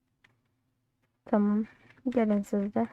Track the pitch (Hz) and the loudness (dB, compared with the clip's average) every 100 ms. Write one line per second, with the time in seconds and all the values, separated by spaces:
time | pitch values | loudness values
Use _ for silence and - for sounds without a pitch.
0 | _ _ _ _ _ _ _ _ _ _ | _ _ _ _ _ _ _ _ _ _
1 | _ _ - 214 208 208 220 - - - | _ _ -2 0 2 0 -2 -10 -20 -10
2 | 254 240 220 208 202 208 202 226 233 | -4 0 2 0 0 -2 -2 -4 -6